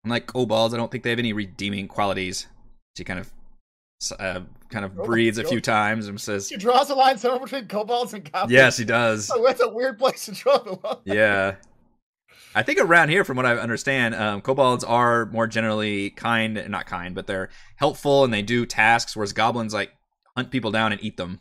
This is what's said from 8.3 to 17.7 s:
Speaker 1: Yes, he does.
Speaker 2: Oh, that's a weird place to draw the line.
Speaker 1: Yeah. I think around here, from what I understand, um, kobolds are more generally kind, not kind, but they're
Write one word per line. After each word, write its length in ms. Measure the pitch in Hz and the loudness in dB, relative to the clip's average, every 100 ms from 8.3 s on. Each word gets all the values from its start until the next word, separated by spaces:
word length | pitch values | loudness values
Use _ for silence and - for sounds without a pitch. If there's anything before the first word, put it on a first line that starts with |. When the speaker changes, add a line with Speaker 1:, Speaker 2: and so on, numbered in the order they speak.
| 113 104 | -4 4
Speaker 1:
Yes, 260 | 123 127 123 | 6 6 4
he 60 | |
does. 460 | 113 117 117 110 104 | 0 2 2 0 -2
Speaker 2:
Oh, 100 | 233 | 2
that's 160 | 247 262 | 2 2
a 80 | 233 | -2
weird 300 | 226 262 208 | -2 -6 0
place 260 | 262 - | -2 -2
to 60 | - | -12
draw 260 | 190 254 269 | -4 2 2
the 140 | 220 185 | 0 -10
line. 140 | 214 254 | -8 -8
Speaker 1:
Yeah. 500 | - 104 107 98 95 95 - _ _ _ _ _ _ _ - | -2 4 4 4 0 -4 -18 _ _ _ _ _ _ _ -4
I 100 | - | -2
think 160 | - 392 | 0 2
around 280 | 202 170 151 | 6 6 6
here, 140 | 180 | 2
from 140 | 202 127 | 0 0
what 80 | |
I 100 | 127 | 2
understand, 580 | 117 113 113 - 135 117 | 0 -2 -4 -2 0 0
um, 260 | 101 107 101 | 0 -2 -2
kobolds 420 | 117 135 131 123 | -2 4 4 2
are 440 | - 120 120 117 110 | 2 2 4 2 0
more 200 | 110 113 | -2 -2
generally 600 | 113 113 107 107 101 98 | -2 -2 0 -2 -2 -4
kind, 560 | - 113 117 110 107 98 | -6 -2 0 -2 -6 -6
not 160 | 98 | -8
kind, 300 | - 92 87 | -6 -10 -8
but 120 | 92 92 | -10 -6
they're 220 | 95 92 - - | -6 -6 -12 -20